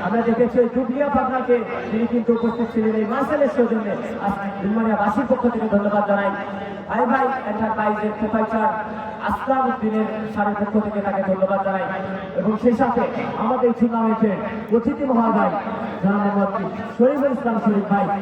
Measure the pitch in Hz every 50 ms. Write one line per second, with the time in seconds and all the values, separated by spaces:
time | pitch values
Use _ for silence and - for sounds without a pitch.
0 | 180 185 214 233 226 233 220 240 240 226 - 254 240 - - 254 262 226 254 285
1 | 285 277 247 262 262 254 262 254 240 240 240 240 214 190 - - - - - 220
2 | 233 - 247 240 220 - 233 220 - 226 220 240 233 220 - 226 214 220 214 214
3 | 214 202 254 277 277 - 302 285 285 240 - 247 233 220 226 220 208 202 180 -
4 | - - - - - 202 202 - - 196 - - 185 202 214 226 226 220 214 180
5 | 175 208 - - 262 - 262 - - 240 - 220 220 214 202 202 208 208 208 208
6 | 208 202 202 202 202 190 196 - - 202 196 190 196 190 - - - - 208 220
7 | 247 233 269 262 254 240 202 254 196 208 208 220 220 214 220 226 214 208 208 208
8 | 214 214 208 - 220 208 214 220 214 220 226 226 220 220 220 214 214 214 214 -
9 | - - - - 214 208 208 - - 247 269 262 262 240 233 - 220 214 214 220
10 | 214 202 214 220 214 214 - 208 208 208 208 202 202 202 208 214 214 208 208 202
11 | 196 202 196 196 185 185 190 185 190 196 196 196 190 190 190 185 180 190 190 190
12 | - 190 - - - - - 175 175 208 220 202 - 247 233 214 262 240 240 240
13 | 208 - - - - - - - 214 220 254 254 247 240 233 - 233 233 233 226
14 | 226 220 214 - 220 208 185 170 - - - - - - 208 233 - 285 285 -
15 | 285 262 247 233 226 220 202 202 196 180 165 - - - - - - - - -
16 | 180 190 202 208 202 202 202 202 190 190 - - 185 185 190 196 208 - - -
17 | 240 262 294 277 277 277 254 226 - 233 220 208 - 214 202 202 190 - 202 202
18 | 190 - 202 -